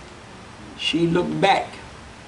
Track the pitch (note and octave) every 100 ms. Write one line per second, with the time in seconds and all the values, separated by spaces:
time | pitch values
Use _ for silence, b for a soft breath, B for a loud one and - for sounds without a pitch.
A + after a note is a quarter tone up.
0 | - - - - - - - - - D#3+
1 | E3+ F3 E3 D#3 G3 F3 - - - -
2 | - -